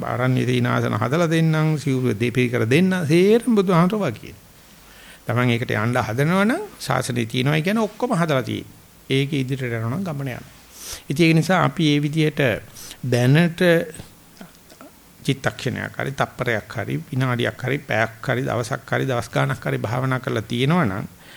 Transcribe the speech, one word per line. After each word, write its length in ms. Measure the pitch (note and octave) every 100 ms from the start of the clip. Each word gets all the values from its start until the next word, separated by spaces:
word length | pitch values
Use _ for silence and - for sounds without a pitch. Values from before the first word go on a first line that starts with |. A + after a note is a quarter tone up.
| A#2+
අරණ්‍ය 360 | A#2 B2+ B2+
සීනාසන 480 | A#2+ B2+ A#2+ B2 A#2+
හදලා 320 | A2+ A#2+ D#3 E3
දෙන්නම්, 520 | E3 D#3+ D#3 D#3 D3+
සිවුරු 340 | C#3 C3 B2+
දෙපිරි 380 | G#2 A#2+ B2+ A#2+
කර 160 | A#2 A2+
දෙන්න, 240 | C#3+ F#3 F#3
සේරම 520 | D3 E3+ F#3+ A3+ B3
බුදුහාමරෝ 460 | G#3+ F#3+ E3+ F3+ G#3+
වගේ. 340 | E3 A2 - - - - - - - - - -
තමන් 300 | - A#2 B2
ඒකට 220 | A#2 A2+
යන්න 240 | A2 A2+ B2+
හදනවනම් 680 | A2+ A2+ D3+ F#3+ G#3 E4+ G#4 -
ශාසනය 480 | - - - A#2+ A2+
තියෙනවා 340 | B2+ C3 D#3
කියන්නේ 240 | E3 A3
ඔක්කොම 280 | G#3+ - A#3+
හදලා 300 | E3 E3+ C3+
තියෙන්නේ. 320 | A2+ G2+ - - - - -
ඒක 260 | C3+ C#3
ඉදිරියට 400 | D3 B2+ C3+ B2+
යනවා 160 | A#2 A2+
නම් 140 | E3
ගමන 240 | F#3+ C#3 C3+
යනවා. 240 | A#2 - - - - - -
ඉතින් 200 | - C#3+
ඒක 120 | E3 D#3+
නිසා 260 | D#3+ F3+
අපි 240 | C#3+ - D#3
මේ 160 | D3
විදිහට 400 | D3+ D#3+ D3+ D3+ C3+ F#2 - - - - B2+
දැනට 580 | A#2+ B2 D3 F3 E3+ F3+ E3+ E3+ - - - - - - - - - - - - -
චිත්තක්ෂණයක් 760 | - C3+ - - B2 G2+ G#2 -
හරි, 160 | C#3
තප්පරයක් 640 | C3+ B2 - B2 A2 - A2
හරි, 240 | G#2 C#3+
විනාඩියක් 540 | E3 C3 C3 A#2+ A#2 A2+
හරි, 220 | B2+ C3
පැයක් 400 | - A2 A2+ A2+
හරි, 220 | - B2
දවසක් 400 | C#3 A2 A#2+ C3 -
හරි, 220 | B2+ C3+
දවස් 240 | A#2+ -
ගාණක් 320 | C3+ C#3 -
හරි 160 | D3 C3+
භාවනා 400 | A2+ B2+ C3 B2+
කරලා 240 | - A#2+
තියෙනවා 400 | A2+ A#2+ C3+ F3+
නම් 240 | A#2+ F#2+ - - -